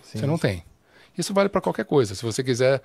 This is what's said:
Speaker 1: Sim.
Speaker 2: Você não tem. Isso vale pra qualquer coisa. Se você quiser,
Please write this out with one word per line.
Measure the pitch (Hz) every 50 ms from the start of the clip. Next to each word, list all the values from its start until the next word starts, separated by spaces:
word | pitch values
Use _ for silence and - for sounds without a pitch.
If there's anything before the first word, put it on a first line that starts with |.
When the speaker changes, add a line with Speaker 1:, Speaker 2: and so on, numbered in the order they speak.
| -
Speaker 1:
Sim. | - - 110
Speaker 2:
Você | -
não | 139 160
tem. | 165 - 120 95 85 - - _ _ _ _ _ - - _ _
Isso | - 170 - 196
vale | 196 196 196
pra | - 185
qualquer | - 180 165 - 214
coisa. | - 160 143 120 98 101
Se | - 117
você | 113 107 -
quiser, | 127 131 123 113 127 131 139 127